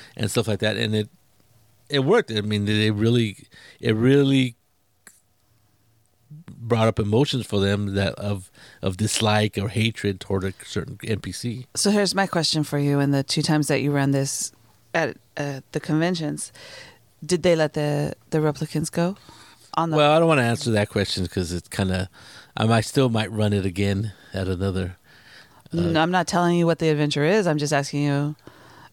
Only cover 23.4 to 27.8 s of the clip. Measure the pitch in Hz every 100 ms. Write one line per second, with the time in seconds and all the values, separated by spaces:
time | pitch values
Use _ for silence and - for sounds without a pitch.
23.4 | 104 101 95 90 101 98 110 - - 95
24.4 | 92 90 98 92 92 - _ - - -
25.4 | - - - 170 170 156 170 185 165 175
26.4 | 175 175 165 160 160 151 147 143 151 214
27.4 | 175 147 147 143